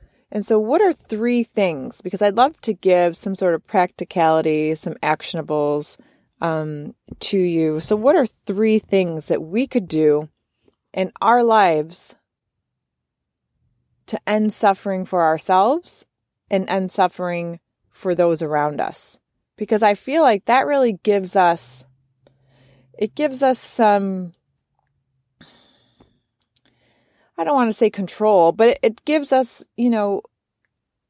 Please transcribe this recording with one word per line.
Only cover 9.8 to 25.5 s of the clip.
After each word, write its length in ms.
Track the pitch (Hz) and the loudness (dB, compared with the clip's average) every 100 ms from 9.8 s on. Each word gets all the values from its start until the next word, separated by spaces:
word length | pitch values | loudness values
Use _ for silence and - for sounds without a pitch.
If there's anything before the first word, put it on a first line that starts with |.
| 175 | -2
do 440 | 156 151 147 156 _ _ _ _ _ _ | 0 2 2 -2 _ _ _ _ _ _
in 200 | - 185 - | -6 -6 -2
our 220 | 208 240 | 2 2
lives 760 | 233 220 190 156 160 170 - - _ _ _ _ _ _ _ _ _ _ _ _ _ _ _ _ _ _ - | 4 4 4 2 -4 -10 -14 -14 _ _ _ _ _ _ _ _ _ _ _ _ _ _ _ _ _ _ -12
to 220 | - - | -8 -2
end 240 | 214 214 | -2 0
suffering 520 | - 208 196 202 190 | 2 2 0 -2 -6
for 180 | 185 180 | -4 0
ourselves 840 | 160 160 - 185 214 330 - - - _ _ _ - | 0 0 2 2 4 0 -4 -14 -16 _ _ _ -6
and 180 | 196 - | -4 -2
end 220 | 196 185 | -4 -4
suffering 680 | - 180 - 180 175 170 170 _ _ _ | 0 0 0 -6 -6 -8 -12 _ _ _
for 240 | - 190 | -8 -2
those 280 | 175 170 160 | 2 2 2
around 380 | 156 147 147 147 | -2 -2 -2 -2
us? 380 | - - - - _ _ _ - | -6 -8 -14 -18 _ _ _ -12
Because 260 | 208 214 | -4 2
I 120 | 214 | 2
feel 280 | 202 - 311 | 2 -2 2
like 220 | 285 202 - | 2 2 2
that 200 | 254 277 | 0 2
really 280 | 277 247 185 | 2 0 0
gives 340 | 214 202 185 196 | 0 0 0 2
us, 480 | 175 170 - - - _ _ _ _ _ _ _ _ _ _ - | 2 2 -4 -12 -14 _ _ _ _ _ _ _ _ _ _ -8
it 160 | 214 | -8
gives 280 | - 294 262 | -4 -4 0
us 160 | 269 254 | 0 0
some, 720 | - - 220 202 196 190 175 - _ _ _ _ _ _ _ _ _ _ - | -2 2 2 2 0 -6 -10 -16 _ _ _ _ _ _ _ _ _ _ -20